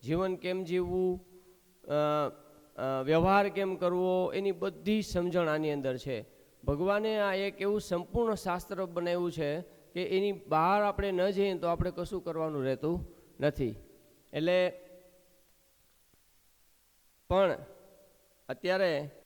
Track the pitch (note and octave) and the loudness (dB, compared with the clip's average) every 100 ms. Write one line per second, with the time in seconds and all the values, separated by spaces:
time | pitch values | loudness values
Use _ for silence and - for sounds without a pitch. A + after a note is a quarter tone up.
0 | A#2+ E3 F#3+ F#3 F3+ F3+ F3+ F3+ F3 F3+ | -2 0 0 -2 -4 -4 -2 -2 0 0
1 | F#3 F3+ - - - _ _ _ - D3 | 0 0 -8 -20 -20 _ _ _ -4 0
2 | D3+ D3+ C#3+ - - - - - C3 C3+ | 2 2 0 -4 -20 -20 -20 -6 -4 -2
3 | C3 D#3+ F3+ G3 G3+ F#3 G3 F#3 F3+ F3+ | 4 4 6 6 4 0 -2 0 0 2
4 | F#3 F#3 F#3 F3+ G3 F3 G3 F3 F3 G#3+ | 2 2 0 0 -2 -2 -4 -4 0 0
5 | G3+ F#3 F3 F3 E3 D3+ D#3 C#3+ C3+ B2+ | 0 -2 0 2 2 2 0 -2 -2 -4
6 | C#3 A#2+ - - - _ C3 C#3+ F#3 G3+ | -4 -8 -8 -20 -20 _ -4 0 2 2
7 | A3 G#3+ G3+ F#3+ G3 G3 G3 G#3 - F3 | 2 0 0 0 -2 -2 -2 -2 -2 -4
8 | F3 G#3+ A#3 G#3+ F#3+ F3+ F3 G3 F#3 E3+ | -2 -2 0 0 -2 -4 -4 -6 -4 -2
9 | F3 F3 F3 D#3 D3 D3+ F3+ - - F3 | -2 0 -2 -2 -2 -4 -8 -20 -12 -6
10 | F#3 F#3+ G3+ F#3+ - D#3 E3 G3+ G#3 F#3+ | -2 0 0 -2 0 2 4 4 2 0
11 | G3 F#3 F#3 G3 G3 F3+ E3+ E3+ F#3 F3+ | 0 2 2 2 0 0 0 0 -2 -4
12 | E3+ F#3 F3 D#3+ D#3+ D3 C3 C3 D3+ F3 | -6 -6 -6 -4 -2 0 -2 0 0 -2
13 | - - - - D3 D3 B2+ G#2+ - - | -4 -14 -20 -2 0 0 -4 -4 -16 -20
14 | _ _ _ B2+ D#3+ F3+ F3+ - - - | _ _ _ -2 2 2 2 -2 -20 -20
15 | - _ _ _ _ _ _ _ _ _ | -20 _ _ _ _ _ _ _ _ _
16 | _ _ _ _ _ _ _ _ _ _ | _ _ _ _ _ _ _ _ _ _
17 | _ _ _ F3+ F3+ C#3+ C#3+ - - - | _ _ _ 2 4 2 -6 -20 -20 -20
18 | - _ _ _ - C3 F3+ F#3+ F#3 D3 | -20 _ _ _ -14 -6 -2 2 2 0
19 | D3 - | -4 -12